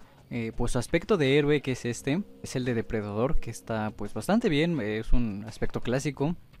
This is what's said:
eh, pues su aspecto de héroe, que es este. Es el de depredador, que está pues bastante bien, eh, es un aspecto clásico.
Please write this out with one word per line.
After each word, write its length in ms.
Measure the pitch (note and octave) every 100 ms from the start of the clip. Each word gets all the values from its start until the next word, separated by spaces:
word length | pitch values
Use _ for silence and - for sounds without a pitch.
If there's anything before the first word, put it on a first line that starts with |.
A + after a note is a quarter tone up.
| - - -
eh, 220 | A#2+ A2+ A2+
pues 160 | A#2+
su 60 | B2
aspecto 380 | - E3+ - G#3
de 200 | C3+ C#3+
héroe, 260 | C#3+ D3
que 100 | C3+
es 120 | B2
este. 380 | A#2+ A2+ - D#3+ - -
Es 100 | -
el 100 | C3
de 100 | B2+
depredador, 680 | A2+ G#2 A2 G#2 G#2 B2+ -
que 100 | -
está 400 | A#2 - A2 G#2+
pues 240 | - G#2
bastante 340 | A2 - A3 A#3+
bien, 320 | C#3+ E3+ D#3+
eh, 180 | G#2 G#2+
es 140 | A2
un 320 | B2 A#2 G2+ G#2+
aspecto 320 | - A#2 A2+
clásico. 560 | - - D3+ C3+ C#3+ F3 - -